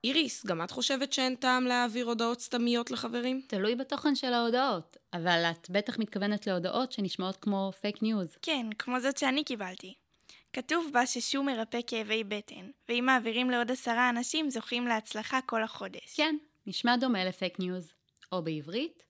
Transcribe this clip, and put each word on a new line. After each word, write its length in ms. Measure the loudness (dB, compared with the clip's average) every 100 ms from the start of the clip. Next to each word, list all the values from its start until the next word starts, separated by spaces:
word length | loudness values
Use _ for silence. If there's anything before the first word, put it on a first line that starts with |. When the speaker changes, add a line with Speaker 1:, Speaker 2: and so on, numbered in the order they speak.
Speaker 1:
איריס, 420 | 2 2 2 -2 -2
גם 160 | -2
את 80 | -2
חושבת 420 | -2 0 0 0
שאין 220 | 0 0
טעם 300 | 2 2 2
להעביר 420 | 4 2 2 0 -2
הודעות 340 | 0 0 0
סתמיות 500 | -2 0 2 2 0
לחברים? 520 | -4 -4 -2 -2 -2 -4
Speaker 2:
תלוי 280 | 0 0
בתוכן 400 | 0 -2 0 2
של 180 | 2 2
ההודעות, 640 | 2 4 4 2 0 -4 -20 _
אבל 320 | -2 4 6 4
את 200 | 0 0
בטח 280 | 0 0 -2
מתכוונת 480 | -2 0 0 0 0
להודעות 460 | 0 0 0 -2
שנשמעות 440 | -2 -4 -2 -4 -2
כמו 360 | 0 0 0 -2
פייק 220 | -6 -2
ניוז. 340 | 0 0 -2 -6
Speaker 3:
כן, 240 | -2 -2 -2 -6
כמו 220 | -2 0
זאת 180 | 0 0
שאני 260 | 0 0
קיבלתי. 500 | -2 -6 -6 -10 -14 -16 _ _ -20 -20 _
כתוב 380 | -8 0 0 2
בה 140 | 2 2
ששום 400 | 0 -2 0 0
מרפא 340 | -2 -2 -4 -2
כאבי 380 | -4 -2 -2
בטן, 460 | -2 -6 -8 -16 -18 -18 -2
ואם 160 | 0 4
מעבירים 440 | 4 4 0 2
לעוד 200 | 2 2
עשרה 400 | 0 0 2 2
אנשים, 400 | 2 0 0 0
זוכים 360 | -2 -4 -4 0
להצלחה 540 | 0 0 -6 -2 -2 0
כל 160 | -2
החודש. 520 | -2 -6 -10 -12 -10 0
Speaker 2:
כן, 200 | 2 2 -4 _ -8
נשמע 300 | 0 2 4
דומה 280 | 4 2
לפייק 340 | 0 -2 -4 -2
ניוז, 340 | -4 -4 -8 _ _ _ -6
או 100 | -4
בעברית 640 | -2 -4 -4 -4 -4 -8 -20